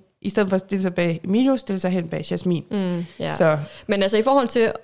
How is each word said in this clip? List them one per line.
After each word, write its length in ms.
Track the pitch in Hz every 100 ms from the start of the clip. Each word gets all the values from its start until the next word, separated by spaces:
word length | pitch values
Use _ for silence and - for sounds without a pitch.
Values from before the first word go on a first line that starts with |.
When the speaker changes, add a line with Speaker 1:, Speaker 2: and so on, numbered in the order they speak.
| _ _
Speaker 1:
i 60 | -
stedet 200 | 220 196
for 60 |
at 60 | 190
stille 220 | 190 202
sig 120 | 185
bag 260 | 180 175 165
Emilio, 320 | 180 214 262 262
stiller 240 | - 190
sig 100 | 180
hen 180 | 185 165
bag 160 | 160 156
Jasmin. 340 | 175 185 170 -
Speaker 2:
Mm, 340 | 208 185 175 175 -
ja. 140 | 160
Speaker 1:
Så. 260 | 151 165 151 147 - -
Speaker 2:
Men 160 | 202
altså, 140 | 190 208
i 40 |
forhold 260 | 226 277 240
til, 240 | 247 226 -